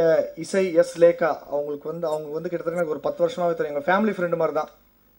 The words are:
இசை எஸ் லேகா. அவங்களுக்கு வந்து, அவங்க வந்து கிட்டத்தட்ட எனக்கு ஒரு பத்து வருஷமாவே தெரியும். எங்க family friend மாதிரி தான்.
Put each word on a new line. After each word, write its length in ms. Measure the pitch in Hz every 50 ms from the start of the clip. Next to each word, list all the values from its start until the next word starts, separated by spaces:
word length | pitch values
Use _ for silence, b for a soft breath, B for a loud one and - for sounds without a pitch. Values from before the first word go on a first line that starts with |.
| 165 165 160 147 - - -
இசை 360 | 160 165 - - 196 190 185
எஸ் 260 | 160 165 170 - - 165
லேகா. 400 | 170 170 170 - 175 151 135 - -
அவங்களுக்கு 420 | - 143 143 147 147 147 143 - 156
வந்து, 180 | 160 170 170
அவங்க 220 | 156 156 156 156 147
வந்து 200 | 151 160 165 175
கிட்டத்தட்ட 320 | 170 160 156 165 165 180
எனக்கு 160 | 170 151 147
ஒரு 40 | 139
பத்து 200 | - 147 - -
வருஷமாவே 340 | 170 165 165 180 175 170 165
தெரியும். 220 | 165 156 147 147
எங்க 80 | 143 143
family 300 | 175 185 202 220 214 190
friend 220 | 185 175 170 170
மாதிரி 200 | 165 160 151 143
தான். 120 | 156 151 - - _ _ _ _ _ _ _ _